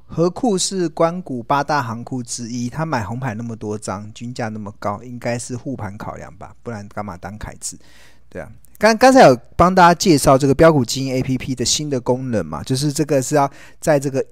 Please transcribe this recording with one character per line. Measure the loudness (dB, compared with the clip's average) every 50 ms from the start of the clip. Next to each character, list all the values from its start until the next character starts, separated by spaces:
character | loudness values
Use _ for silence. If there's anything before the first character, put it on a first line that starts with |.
| -20
合 | -8 -4 -2 -2 -2
库 | -2 -2 -2 0 0
是 | 0 -2 -4 -4 -4 -4 -4
关 | -2 0 -2 0 -2 -4
谷 | -10 -10 -10 -6
八 | -4 -2 -2 -2 0
大 | 0 -2 -2
行 | -2 -4 -8 -10 -10
库 | -10 -10 -10
之 | -10 -10 -10 -12 -10 -10
一， | -8 -6 -6 -6
他 | -6 -6 -6
买 | -4 -4 -4
红 | -4 -6 -8 -8
牌 | -8 -8 -8
那 | -8
么 | -8 -10 -10
多 | -10 -8 -8 -8
张， | -8 -8 -8 -8 -8 -10 -14
均 | -16 -14 -12 -10
价 | -8 -8 -8 -8
那 | -8 -10
么 | -12 -12 -12 -8
高， | -6 -6 -6 -8
应 | -10 -14 -14 -8
该 | -6 -6 -6
是 | -6 -8 -10 -10
护 | -10 -10 -10 -10
盘 | -8 -10 -10 -12 -12
考 | -12 -12 -14
量 | -14 -14 -16 -18
吧， | -18 -20 -20 -20 -16
不 | -14 -12
然 | -12 -12 -12 -12
干 | -12 -12 -10
嘛 | -10 -12
当 | -14 -14 -14 -14
凯 | -14 -14 -16 -14 -12
子？ | -14 -14 -14 -16 -20 -20 -20 -20 -20 -20 -20 -20 -20 -16
对 | -14 -14
啊。 | -14 -14 -18 -20 -20 -20 -2 2
刚-， | 2 2 4 6
刚 | 6 8
才 | 10 10
有 | 10 8 8 4 0 -4 2
帮 | 2 4 4 6
大 | 6 6 6
家 | 6
介 | 4 4 4 4 4
绍 | 6 4 4
这 | 4 4
个 | 2 4
标 | 6 6 6
股 | 6 4 0
基 | -2 -4 -6
金 | -6 -4 -4
A | -4
P | -2 -2 -4 -4
P | -4 -6 -6
的 | -4 -2
新 | -2 -2 -4 -4 -4
的 | -4 -2
功 | 0 0 -2 -2 -2 -2
能 | -2 -2 -2
嘛， | -4 -8 -8
就 | -6 -4 -4
是 | -2 -2 -2
这 | -2 -2 -2
个 | 0 0 0
是 | 0 0 0
要 | 2 0 0 -4 -8 -20 -20 -18 -4
在 | 0 2 2 2
这 | 0 -2
个 | -2 -4 -4 -4